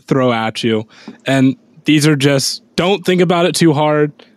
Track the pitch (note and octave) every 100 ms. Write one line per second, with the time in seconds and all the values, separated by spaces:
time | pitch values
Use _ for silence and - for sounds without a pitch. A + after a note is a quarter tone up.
0 | - C#3+ B2+ A2+ A2 A2 A#2 A2 A2 -
1 | - - - C3+ C3 B2+ _ _ - D3+
2 | D3 D3 C#3+ C#3 - - _ - F3 G3
3 | F3+ F3+ F3 F3 F3 D3 E3 C#3+ D3+ D3+
4 | D3+ - -